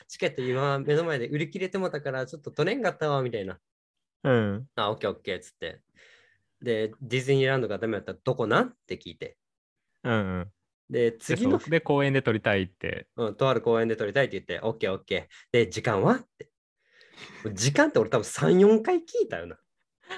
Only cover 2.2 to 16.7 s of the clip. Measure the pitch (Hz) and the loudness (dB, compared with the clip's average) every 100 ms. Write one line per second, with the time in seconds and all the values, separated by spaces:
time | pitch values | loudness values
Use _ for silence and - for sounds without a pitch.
2.2 | 131 165 - - 160 262 202 - 156 139 | -8 -10 -8 -2 0 0 -2 -2 0 0
3.2 | 127 113 95 90 _ _ _ _ _ _ | -2 -4 -6 -10 _ _ _ _ _ _
4.2 | 139 120 104 101 131 - 104 107 107 92 | 2 2 2 -2 -6 -4 -2 -2 -4 -6
5.2 | - 90 - - 82 - _ _ - _ | -6 -8 -10 -12 -12 -12 _ _ -20 _
6.2 | _ _ _ _ 120 110 110 - 123 127 | _ _ _ _ -4 -2 -2 -6 -4 -2
7.2 | 127 139 131 135 110 98 110 104 - - | 2 2 4 2 0 -2 -2 -4 -6 -8
8.2 | - - 110 135 254 - - 92 87 82 | -4 -2 2 2 0 -6 -12 -12 -12 -14
9.2 | - - _ _ _ _ _ _ 123 113 | -16 -16 _ _ _ _ _ _ -2 0
10.2 | 95 92 95 _ _ _ - 123 117 117 | 0 -4 -8 _ _ _ -6 0 0 0
11.2 | - 170 254 - - 165 - 143 139 135 | -4 0 2 0 2 0 2 2 2 2
12.2 | 131 110 117 101 92 _ 90 90 - - | 2 0 2 2 0 _ -8 -8 -10 -6
13.2 | 110 101 135 120 117 113 113 110 104 117 | -4 0 0 2 2 2 2 -2 -2 0
14.2 | 127 98 - 87 110 113 101 95 - 92 | 0 -2 -8 -6 -4 -2 -2 -4 -4 -6
15.2 | - - _ 123 104 - - 101 139 254 | -6 -18 _ 2 2 0 -2 2 2 2
16.2 | - - - _ _ | -2 -20 -20 _ _